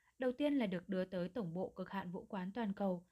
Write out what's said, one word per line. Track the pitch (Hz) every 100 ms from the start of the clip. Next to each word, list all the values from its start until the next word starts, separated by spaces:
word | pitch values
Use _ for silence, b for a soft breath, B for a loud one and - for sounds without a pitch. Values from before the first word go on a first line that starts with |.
| _ -
Đầu | 254
tiên | 247 294
là | 285 214
được | 180 -
đưa | 190 185
tới | 185 180
tổng | 247 175
bộ | 170 185
cực | - 185
hạn | 196 180
vũ | 170 -
quán | 196 180
toàn | 240 220
cầu, | 196 202 180 b